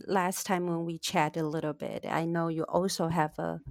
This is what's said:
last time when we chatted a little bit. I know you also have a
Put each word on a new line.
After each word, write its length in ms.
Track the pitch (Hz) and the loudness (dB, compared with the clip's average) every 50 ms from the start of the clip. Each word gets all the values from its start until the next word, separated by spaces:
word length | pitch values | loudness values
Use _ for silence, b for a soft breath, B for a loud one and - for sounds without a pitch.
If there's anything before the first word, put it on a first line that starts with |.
| - | -4
last 380 | - 196 190 175 185 190 - - | 0 2 2 2 2 0 -2 0
time 220 | - 190 175 175 | 0 0 2 2
when 180 | 175 170 165 170 | 0 0 0 -2
we 140 | 170 165 160 | -4 -4 -4
chatted 440 | - - - 175 151 156 - 165 | -4 0 2 4 4 4 2 0
a 60 | 156 151 | -2 -2
little 240 | 151 160 156 151 | -2 -2 -2 -2
bit. 320 | 143 - - - 110 - - | -4 -4 -6 -6 -6 -6 -4
I 220 | - - 156 165 | -2 -2 0 0
know 220 | 170 170 170 165 165 | 0 0 0 0 0
you 160 | 160 160 - | -2 -2 -2
also 440 | - - 175 185 196 - - 170 165 | 0 2 2 2 2 0 0 0 0
have 300 | 165 175 151 156 - - | 2 2 2 2 0 -2
a 220 | 165 165 165 165 - - | -4 -4 -4 -4 -8 -10